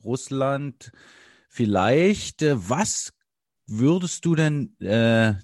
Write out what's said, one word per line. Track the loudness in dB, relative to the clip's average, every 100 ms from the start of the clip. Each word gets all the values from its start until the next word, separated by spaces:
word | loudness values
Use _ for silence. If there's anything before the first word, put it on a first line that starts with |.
| -8
Russland | -8 -6 -4 -2 -2 -6 -12 -20 -20 -20 -20 -20 _ _
vielleicht. | -2 0 2 2 4 2 0 -6 -2
Äh, | 0 0 0
was | -2 -2 -4 -10 -16 _ _ _ _ -10
würdest | 0 2 2 -2 -4
du | 0 2
denn, | 2 0 -6 -8
äh, | -2 2 4 4 2 0